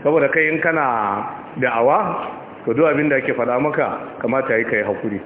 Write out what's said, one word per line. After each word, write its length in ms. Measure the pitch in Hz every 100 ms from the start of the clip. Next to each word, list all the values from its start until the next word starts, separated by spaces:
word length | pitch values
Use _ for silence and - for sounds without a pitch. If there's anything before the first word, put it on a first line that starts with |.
Saboda 240 | 143 156 139
kai 200 | 156 156
in 80 | 160
kana 640 | 165 160 139 117 104 101 104 - - -
da'awa, 720 | 127 117 120 180 92 85 - - - - -
to 80 |
duk 100 | 117 156
abin 220 | 143 151
da 60 | 135
ake 160 | 131
faɗa 300 | 127 117 123
maka 360 | 147 156 123 - - -
kamata 380 | 117 131 131 113
yi 60 | 113
ka 100 | 110
yi 80 |
hakuri. 380 | 101 98 110 101